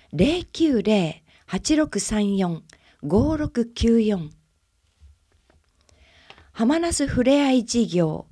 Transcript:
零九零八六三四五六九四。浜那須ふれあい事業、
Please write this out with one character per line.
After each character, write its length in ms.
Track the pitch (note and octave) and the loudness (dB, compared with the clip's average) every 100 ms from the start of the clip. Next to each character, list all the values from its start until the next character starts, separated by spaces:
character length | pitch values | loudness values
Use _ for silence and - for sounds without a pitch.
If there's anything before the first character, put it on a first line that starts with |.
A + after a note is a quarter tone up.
| _ | _
零 320 | D3 B3+ F4+ - | 0 0 0 -6
九 360 | - D#4+ A#3 | -2 0 0
零 400 | G#3+ G#3+ D#3+ - _ _ - | 2 0 0 -6 _ _ -10
八 300 | F#3+ - D#4 | -8 0 0
六 240 | D4+ G3+ | 0 -2
三 360 | - G#3+ G3+ G3 | -4 -2 0 0
四 280 | F3 D#3+ _ - _ _ | -2 -4 _ -20 _ _
五 320 | C#3+ G3 D4 D#4 | -2 0 2 -2
六 300 | - A#3+ A3+ | -4 -4 -6
九 280 | - A#3 A#3 | -2 2 2
四。 320 | G#3+ G3 D3+ - _ _ _ _ _ _ - _ _ _ _ _ _ _ _ _ _ _ _ - _ | 2 -2 -8 -16 _ _ _ _ _ _ -20 _ _ _ _ _ _ _ _ _ _ _ _ -20 _
浜 300 | - A3+ E4 | -2 0 2
那 80 | E4+ | 0
須 180 | E4+ C#4 | -2 -2
ふ 160 | - | 0
れ 220 | B3 C#4+ | 4 4
あ 80 | C#4 | 4
い 120 | C4 | 2
事 220 | A3+ A#3 F#3 | 0 -2 0
業、 400 | F3 D#3+ D#3 - | 0 -2 -4 -12